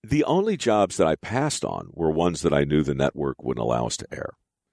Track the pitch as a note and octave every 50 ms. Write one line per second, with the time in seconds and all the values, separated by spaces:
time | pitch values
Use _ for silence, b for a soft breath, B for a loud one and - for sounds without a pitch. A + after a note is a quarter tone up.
0 | - A2 C3 D3+ D3+ - D3 F#3 G3+ A3+ G#3 D3 - A#2 G#2+ G#2 G2+ F#2 - -
1 | F#2 D#2+ D#2 - - - G#2 B2+ D3 D3+ - - - G1+ G1+ G1+ G1+ G1+ - -
2 | E2 D#2+ D#2 D#2 E2+ F2+ E2+ D2+ F2 E2 C#2+ C#2+ C#2+ C#2+ D2 D2+ D2 C#2 C#2+ C2+
3 | C#2 C#2 _ C#2 C#2+ C#2 C2 - A#1+ B1 B1+ A#1 A#1 A#1+ A#1+ A#1 A#1 A#1 - -
4 | - - - - - - - _ _ _ _ _ _ _